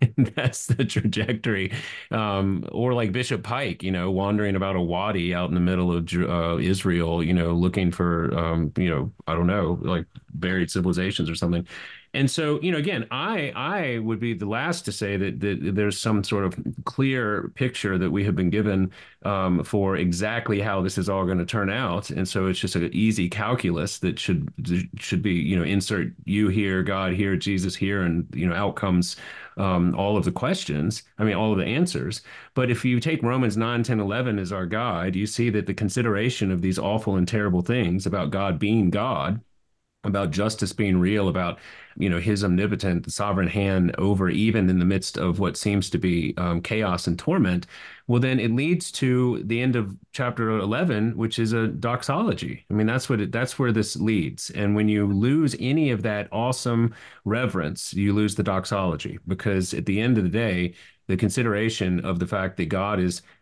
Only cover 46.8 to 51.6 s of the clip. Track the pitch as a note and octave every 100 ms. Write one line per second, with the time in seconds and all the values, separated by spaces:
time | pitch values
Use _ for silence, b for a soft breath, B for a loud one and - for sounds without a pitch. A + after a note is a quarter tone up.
46.8 | G#2 F2+ - E2+ - F#3 F#2 F2+ - B
47.8 | B B B A#2+ C3 C3 A2+ A#2+ D3+ F3
48.8 | - - C3 B2+ B2+ A#2+ G#2 A#2 B2+ A#2+
49.8 | G2+ F#2+ - - B2 A2+ A2 A2 G2 A#2+
50.8 | F3+ A2 A2+ - A2+ A#2 A2+ A2+